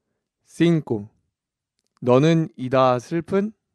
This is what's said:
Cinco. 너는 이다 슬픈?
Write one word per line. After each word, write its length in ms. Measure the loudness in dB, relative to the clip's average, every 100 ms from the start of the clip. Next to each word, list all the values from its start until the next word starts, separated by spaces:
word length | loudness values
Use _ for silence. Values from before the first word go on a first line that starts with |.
| _ _ _ _ _
Cinco. 640 | -2 0 0 -2 -8 -8 _ _ _ _ _ _ _ _ _
너는 480 | 2 2 4 2 -2 -8
이다 420 | -4 0 2 0
슬픈? 540 | -4 -8 -4 -4 -4 -8 _